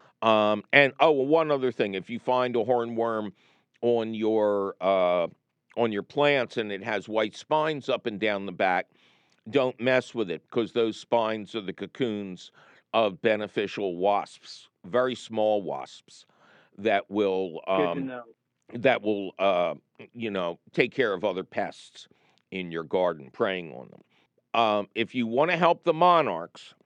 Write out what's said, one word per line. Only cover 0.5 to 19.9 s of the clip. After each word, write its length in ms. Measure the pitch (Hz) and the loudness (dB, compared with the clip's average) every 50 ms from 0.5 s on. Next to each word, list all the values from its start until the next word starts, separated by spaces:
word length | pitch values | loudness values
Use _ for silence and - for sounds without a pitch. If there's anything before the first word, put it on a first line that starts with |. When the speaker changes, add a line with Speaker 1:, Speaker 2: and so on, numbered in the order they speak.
| 107 107 - _ - | 2 0 0 _ 4
Speaker 1:
and, 200 | 139 143 131 127 - | 6 6 4 4 4
oh, 120 | 143 165 151 | 4 4 4
one 380 | 135 131 139 156 165 160 151 | 4 2 2 2 2 2 2
other 200 | 147 135 127 127 | 0 0 0 -2
thing, 240 | 110 - 117 101 95 | 0 0 -2 -2 -2
if 160 | 95 87 - | -4 -6 -8
you 80 | 120 113 | -10 -8
find 380 | - 127 127 127 127 123 117 | -4 -2 0 0 0 0 0
a 80 | 120 107 | 0 0
hornworm 680 | 120 127 120 117 117 120 113 113 117 113 110 107 101 - _ _ _ _ _ _ _ _ _ - | 2 0 0 0 -2 -2 -2 -2 -2 -2 -4 -4 -6 -10 _ _ _ _ _ _ _ _ _ 0
on 300 | 120 120 117 110 113 113 | 2 2 2 0 -2 -4
your, 640 | 107 110 107 110 110 107 104 101 101 98 98 - - | -2 0 2 2 2 2 2 2 0 -2 -4 -4 -2
uh, 480 | 90 95 98 95 92 90 90 90 85 - - _ _ _ _ _ _ _ - | 0 2 2 4 4 4 2 2 0 -2 -4 _ _ _ _ _ _ _ -4
on 160 | 110 117 113 107 | -2 -2 0 -2
your 100 | 101 92 | -4 -6
plants 560 | - - 143 143 147 143 135 120 - - 127 | -4 -2 2 2 4 2 2 0 -2 -4 -4
and 120 | 110 104 | -4 -4
it 120 | 101 95 98 | -4 -6 -6
has 260 | 113 107 101 92 110 | -4 -4 -4 -4 -4
white 260 | 107 110 110 107 - | -2 -2 -2 -2 -4
spines 540 | - - - 151 156 156 160 156 139 - - | -8 -6 -2 0 0 0 -2 -4 -4 -4 -2
up 160 | 127 - - | -2 -2 -2
and 160 | 120 107 92 | -4 -4 -2
down 240 | 107 107 104 98 98 | -2 -2 -2 -2 -4
the 80 | 98 90 | -6 -4
back, 360 | - 101 92 90 90 92 _ _ _ _ _ _ _ _ _ _ _ - 110 | 0 2 2 2 2 -2 _ _ _ _ _ _ _ _ _ _ _ -8 -2
don't 300 | 104 139 127 127 123 - | 0 2 2 0 -2 -2
mess 340 | 113 131 127 127 120 - - | 0 2 2 2 2 0 -4
with 160 | 120 107 87 | -4 -4 -4
it, 120 | 82 78 - _ | -4 -8 -10 _
'cause 220 | - 123 113 92 - | -4 -2 -2 -2 0
those 260 | 120 113 110 104 - | 0 0 0 -2 -6
spines 560 | - - 120 117 110 110 110 110 104 - - | -4 0 0 2 2 0 -2 -4 -8 -10 -10
are 80 | 113 98 | -10 -8
the 100 | 95 92 | -8 -8
cocoons 800 | - 101 90 - - 131 117 107 104 101 95 90 - - - _ _ - - - _ _ _ - | -10 -10 -10 -6 -4 -4 -4 -4 -4 -6 -8 -10 -14 -16 -20 _ _ -20 -20 -20 _ _ _ 0
of 300 | 110 110 101 92 - - | 2 2 0 0 0 0
beneficial 720 | 113 107 107 107 98 - 113 104 95 - - 101 95 87 | 0 0 0 -2 -4 -4 -4 -4 -4 -4 -4 -4 -4 -2
wasps, 720 | 87 92 101 101 98 76 - - - - - - - - - _ _ - | 0 0 2 2 0 -2 -6 -12 -20 -20 -20 -20 -20 -20 -20 _ _ -10
very 300 | 90 82 123 127 131 120 | -4 0 0 0 0 -2
small 480 | - - - 113 110 107 107 107 104 95 | -6 -10 -6 -2 0 2 2 2 0 -2
wasps 640 | 76 69 67 65 - - - - _ - - - _ _ _ _ _ _ _ _ _ _ | -4 -8 -8 -10 -12 -16 -20 -20 _ -20 -20 -20 _ _ _ _ _ _ _ _ _ _
that 320 | - 101 110 101 98 - - | -4 0 0 2 0 0 -2
will, 540 | 98 104 104 98 95 95 95 90 78 80 - | 0 0 2 2 2 0 -2 -4 -6 -8 -4
Speaker 2:
Good 100 | 92 95 | -2 0
to 120 | 95 92 87 | 2 2 0
Speaker 1:
um, 160 | 85 90 90 - | 0 -2 -6 -6
Speaker 2:
know. 140 | 127 123 120 - _ _ _ _ _ _ _ - - | -8 -12 -14 -16 _ _ _ _ _ _ _ -14 -6
Speaker 1:
that 260 | 120 113 135 120 113 | 0 2 2 2 2
will, 340 | 104 104 107 101 98 90 - - | 0 -2 -2 -2 -4 -6 -4 0
uh, 380 | 95 98 92 87 87 82 76 71 _ _ | 0 2 2 2 2 0 -2 -6 _ _